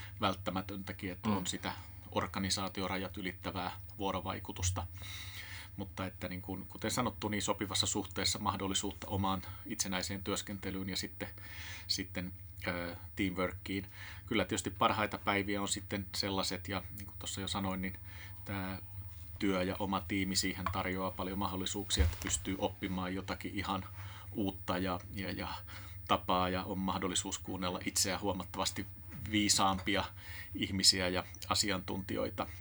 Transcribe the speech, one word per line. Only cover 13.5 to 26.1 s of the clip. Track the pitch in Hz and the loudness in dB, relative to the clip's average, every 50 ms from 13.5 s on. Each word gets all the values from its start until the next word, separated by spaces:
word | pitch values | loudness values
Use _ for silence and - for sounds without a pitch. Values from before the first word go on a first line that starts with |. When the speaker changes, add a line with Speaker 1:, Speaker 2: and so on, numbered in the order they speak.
| 92 - - - 95 98 95 - - - - - - - - | 0 -4 -4 -2 -2 -2 -2 -4 -10 -12 -12 -10 -10 -10 -4
Speaker 1:
Kyllä | - 117 107 92 | 0 4 4 4
tietysti | - 113 98 - - | 4 2 0 0 0
parhaita | 95 - 120 113 101 104 107 104 - | 2 6 6 6 6 6 2 2 0
päiviä | - - 208 202 196 98 104 101 101 | 0 2 4 4 4 4 2 2 0
on | 98 | 2
sitten | 95 - 104 95 - 107 98 95 - - | 0 -2 -2 -2 -2 -2 -2 -2 -2 -2
sellaiset, | - - 98 98 95 92 - 95 92 - | -2 0 0 2 0 0 0 -2 -4 -2
ja | - 98 92 - - - | -2 -2 -2 -2 -4 -10
niin | - - | -10 -12
kuin | - - - | -12 -12 -10
tuossa | - - - 101 | -8 -6 -4 -4
jo | 98 | -2
sanoin, | 95 - 101 95 95 95 92 | -2 0 0 0 0 0 0
niin | 92 95 95 - - - - - - - - - - | -2 -4 -4 -8 -12 -14 -12 -12 -12 -12 -12 -12 -8
tää | - 101 95 95 92 95 92 - - - - - - - - - - - - | -6 -4 -4 -4 -4 -6 -6 -8 -12 -12 -12 -12 -10 -12 -12 -14 -12 -4 2
työ | 110 98 95 90 92 | 4 4 6 6 4
ja | 95 95 - | 2 2 0
oma | 104 95 98 90 85 | 0 2 2 0 0
tiimi | - 104 98 95 95 95 | 2 2 2 2 4 2
siihen | 95 - 92 90 92 92 95 | 2 2 2 0 0 0 0
tarjoaa | 95 98 92 92 92 95 95 92 | 0 0 0 0 0 0 0 -2
paljon | 92 - 92 92 98 98 | -2 -2 -2 -2 0 0
mahdollisuuksia, | 98 92 95 92 92 - - 101 95 - - - - | 0 0 0 -2 -2 -2 -2 -2 -2 2 6 6 6
että | - - - - | 6 4 2 -2
pystyy | 95 - - - 95 95 - | 0 0 0 0 0 0 2
oppimaan | 104 92 - - 101 95 92 95 92 90 95 | 0 0 0 0 -4 -2 -2 0 0 0 -2
jotakin | 95 92 - 90 - - 87 92 | -2 -2 -2 -4 -4 -4 -6 -4
ihan | 101 87 95 98 90 - - - - - - - - - - - | -2 0 0 0 0 -2 -4 -8 -10 -10 -10 -10 -12 -12 -6 -2
uutta | 113 101 95 - - - - 92 | 0 0 0 0 -2 -2 0 0
ja, | 90 95 92 90 90 - - - | 2 2 2 0 -2 -4 -6 -6
ja, | 98 92 90 | -4 -4 -2
ja | 98 98 98 - - - - - - - - - - - - | -2 -4 -4 -4 -6 -8 -10 -10 -12 -10 -10 -10 -10 -4 4
tapaa, | - | 4